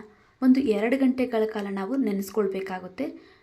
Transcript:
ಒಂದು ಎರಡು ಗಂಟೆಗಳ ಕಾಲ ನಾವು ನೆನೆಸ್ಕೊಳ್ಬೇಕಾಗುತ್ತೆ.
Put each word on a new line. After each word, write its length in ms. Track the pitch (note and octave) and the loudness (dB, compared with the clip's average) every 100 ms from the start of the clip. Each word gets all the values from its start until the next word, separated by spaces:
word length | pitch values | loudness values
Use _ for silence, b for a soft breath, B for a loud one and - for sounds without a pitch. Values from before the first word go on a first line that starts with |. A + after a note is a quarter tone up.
| - b b b | -12 b b b
ಒಂದು 180 | C4 C4 A3 G3+ | 4 4 4 2
ಎರಡು 200 | A3+ C4+ C4 | 2 2 2
ಗಂಟೆಗಳ 400 | B3+ B3 A3+ A3 A3 | 2 0 0 0 -2
ಕಾಲ 120 | G3+ G3 | -6 -6
ನಾವು 160 | F#3+ C4+ A3 | -4 -2 0
ನೆನೆಸ್ಕೊಳ್ಬೇಕಾಗುತ್ತೆ. 1000 | G3 G3 A3 G3 F#3+ F#3+ F#3 F3+ - D4+ - B B | -2 -2 -2 -2 -2 -6 -8 -10 -8 -8 -10 B B